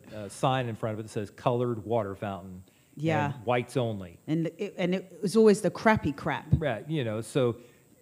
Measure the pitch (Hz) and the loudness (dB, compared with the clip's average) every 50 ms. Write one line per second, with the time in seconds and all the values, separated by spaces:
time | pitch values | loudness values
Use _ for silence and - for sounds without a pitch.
0 | - - - 107 104 98 - - - 139 131 131 127 120 110 - - 113 110 104 | -14 -14 -14 -12 -12 -12 -4 0 0 2 2 2 0 -4 -4 -4 -4 -4 -4 -6
1 | 110 107 - 117 104 95 - - - 139 123 120 123 123 120 107 95 104 117 117 | -8 -8 -6 -6 -6 -6 -8 -4 0 0 2 2 0 0 -2 -4 -2 -2 0 0
2 | 104 98 98 - - 101 98 92 90 95 92 92 95 - _ _ _ _ _ 151 | 0 -2 -4 -6 -6 -6 -6 -8 -10 -14 -16 -16 -18 -20 _ _ _ _ _ -4
3 | 147 160 156 151 147 143 139 135 104 - 123 123 120 - - 135 120 113 110 98 | -2 0 0 2 0 -2 -4 -4 -2 0 0 0 0 -2 -2 -2 0 0 -2 -6
4 | 92 87 85 - _ - 156 165 160 165 - - 208 190 - - 185 175 185 196 | -8 -12 -16 -12 _ -2 -2 0 -2 -2 -4 -6 -8 -8 -4 -2 0 0 0 -2
5 | 190 - - - - 185 156 226 220 214 202 202 - 175 170 - - 226 220 214 | -4 -6 -8 -6 -4 2 4 6 8 8 8 6 4 0 -2 2 4 4 4 4
6 | - 151 139 - - 165 139 113 - 151 160 160 160 143 117 104 - 151 160 156 | 2 -2 -2 -2 -2 -4 -4 -4 0 2 2 2 2 0 -2 -2 -4 -4 -2 -2
7 | 127 110 107 113 113 - - 143 127 120 113 - - - - - _ _ - - | 0 0 -2 -4 -4 -2 2 2 2 2 2 -2 -8 -20 -20 -20 _ _ -20 -18